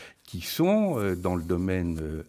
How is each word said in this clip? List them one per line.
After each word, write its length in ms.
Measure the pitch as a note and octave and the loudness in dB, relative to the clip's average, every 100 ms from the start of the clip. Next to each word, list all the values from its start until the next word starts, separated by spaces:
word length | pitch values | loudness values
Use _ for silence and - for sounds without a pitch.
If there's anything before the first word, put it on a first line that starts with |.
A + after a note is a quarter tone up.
| - - | -20 -20
qui 200 | - F2+ | -14 -10
sont, 560 | - - F3 G#3+ G3+ C3 | -6 0 4 4 2 2
euh, 180 | G2+ F2+ | 0 0
dans 180 | F#2 | 0
le 80 | F2+ | 0
domaine, 560 | E2 F2 F#2 F#2 F2 D#2+ | 0 0 2 0 0 -2
euh, 220 | D#2 D#2 | -4 -6